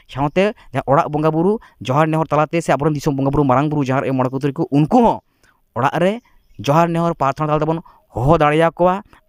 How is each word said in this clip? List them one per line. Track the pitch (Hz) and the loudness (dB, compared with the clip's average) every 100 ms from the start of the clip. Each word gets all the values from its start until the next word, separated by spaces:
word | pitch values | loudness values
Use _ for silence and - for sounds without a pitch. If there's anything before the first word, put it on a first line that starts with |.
| - | -14
ᱥᱟᱶᱛᱮ | 131 147 175 196 - - | -6 -4 0 -2 -2 -8
ᱡᱟᱦᱟᱸ | 131 - | -6 0
ᱚᱲᱟᱜ | 139 156 | 0 0
ᱵᱚᱸᱜᱟ | 147 156 | -2 -2
ᱵᱩᱨᱩ | 156 180 220 - - | 0 0 -2 -6 -12
ᱡᱚᱦᱟᱨ | - 131 160 | -2 0 0
ᱱᱮᱦᱚᱨ | 160 160 | 0 0
ᱛᱟᱞᱟᱛᱮ | 147 151 170 | 0 0 -2
ᱥᱮ | 160 | 0
ᱟᱵᱚᱨᱮᱱ | 139 151 | 0 0
ᱫᱤᱥᱚᱢ | 147 156 135 | -2 -2 -2
ᱵᱚᱸᱜᱟ | 139 | -2
ᱵᱩᱨᱩ | 139 | 0
ᱢᱟᱨᱟᱝ | 139 127 151 | 2 2 0
ᱵᱩᱨᱩ, | 151 | -2
ᱡᱟᱦᱮᱨ | 131 131 | -2 -2
ᱟᱭᱳ, | 127 | -2
ᱢᱚᱬᱮ | 135 127 | -2 -2
ᱠᱚ | 131 | -2
ᱛᱩᱨᱩᱭ | 143 | -4
ᱠᱚ, | 135 165 | -4 -2
ᱩᱱᱠᱩ | 143 156 233 | 0 2 4
ᱦᱚᱸ | 226 123 - _ _ _ _ | 2 0 -8 _ _ _ _
ᱚᱲᱟᱜ | - 131 151 | -4 -2 0
ᱨᱮ | 180 226 - _ _ - | -2 -2 -10 _ _ -8
ᱡᱚᱦᱟᱨ | 104 151 170 | 0 2 2
ᱱᱮᱦᱚᱨ | 165 170 165 | 0 -2 -2
ᱯᱨᱟᱨᱛᱷᱚᱱᱟ | 135 135 151 | -4 -2 -2
ᱛᱟᱞᱟ | 151 | -2
ᱛᱮᱵᱚᱱ | 151 165 - _ _ | -2 -4 -8 _ _
ᱦᱚᱦᱚ | 104 131 165 | -4 2 4
ᱫᱟᱲᱮᱭᱟᱠᱚᱣᱟ᱾ | 147 151 165 - 180 190 - - | 4 2 2 2 0 0 -6 -20